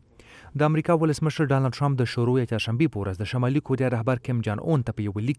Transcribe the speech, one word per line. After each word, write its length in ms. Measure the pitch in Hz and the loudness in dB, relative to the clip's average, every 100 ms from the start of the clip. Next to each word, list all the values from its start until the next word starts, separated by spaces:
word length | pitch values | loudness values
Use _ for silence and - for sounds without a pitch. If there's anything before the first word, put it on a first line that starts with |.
| _ _ - - - 139 | _ _ -20 -20 -10 0
د 20 | 151 | 2
امریکا 260 | 156 156 165 | 2 2 2
ولسمشر 460 | 160 147 156 - 147 | 2 0 -2 0 2
ډانلډ 260 | 135 131 - | 2 2 0
ټرمپ 220 | 143 135 | 0 0
د 100 | 117 | 0
شروع 200 | - 120 131 | 0 0 2
یا 80 | 120 | 0
چهارشنبې 440 | 110 110 117 156 | -2 -2 0 0
په 80 | 104 | 0
ورځ 180 | 98 92 | -4 -4
د 80 | 107 | -4
شمالي 300 | 127 123 143 - | -2 0 0 0
کوریا 200 | 131 131 | 0 0
رهبر 260 | 120 113 123 | 0 0 -2
کیم 160 | - 123 110 | -2 -2 -2
جان 120 | 104 | -4
اون 200 | 165 151 117 | 0 0 0
ته 80 | 110 | -4
په 80 | 104 | -4
یوه 160 | 101 | -2
لیک 120 | 117 | -4